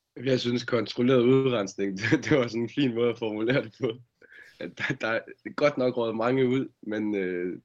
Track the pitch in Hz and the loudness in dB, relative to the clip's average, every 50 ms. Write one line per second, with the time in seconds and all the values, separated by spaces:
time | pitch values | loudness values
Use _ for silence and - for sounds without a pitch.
0 | _ _ _ - 120 135 131 120 - 120 120 123 - - 123 117 110 - - - | _ _ _ -6 -2 0 0 2 2 0 0 -2 0 0 -2 -2 -2 -2 -2 0
1 | 123 123 135 123 117 123 131 135 135 135 120 110 101 95 - - 98 98 95 95 | 2 4 4 6 6 6 6 6 4 2 2 0 -2 -2 -4 -4 -4 -4 -4 -4
2 | 107 113 160 156 - - 151 139 120 120 107 117 117 113 - - 139 127 113 113 | 0 0 0 2 2 2 2 2 2 0 -2 -4 -4 -4 -2 0 0 0 2 2
3 | 120 120 113 113 117 110 107 107 110 113 127 - 110 110 - - 131 123 113 127 | 0 0 0 -2 -4 -4 -4 -2 0 0 0 0 -2 -4 -6 -4 -4 -4 -4 -6
4 | 123 _ _ _ - - - - - - - - 80 85 - - - - 139 131 | -12 _ _ _ -20 -20 -20 -20 -20 -20 -16 -14 -12 -12 -8 -6 -4 -4 -4 -4
5 | - 110 113 113 - - - - - - - - 147 147 143 - 127 127 117 120 | -2 -2 -2 -2 -4 -6 -12 -16 -14 -12 -2 0 0 2 2 2 0 0 0 0
6 | 117 113 110 113 113 120 131 135 131 123 127 135 - - - _ - - 107 107 | -2 -2 -2 0 0 0 2 2 2 2 2 0 -2 -4 -8 _ -10 -6 -4 -4
7 | 107 107 104 98 95 90 90 87 90 92 85 - - | -2 -2 -2 -2 -2 -2 -4 -4 -4 -6 -8 -10 -10